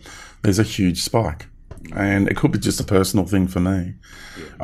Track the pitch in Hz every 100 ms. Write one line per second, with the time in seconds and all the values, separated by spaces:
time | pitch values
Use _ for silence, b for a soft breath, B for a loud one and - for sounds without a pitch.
0 | B B B B 107 98 110 - 92 85
1 | - 120 101 78 - - - - - -
2 | 101 101 98 - 147 - 101 - - 95
3 | 95 107 87 98 92 92 92 95 90 -
4 | B B B B B B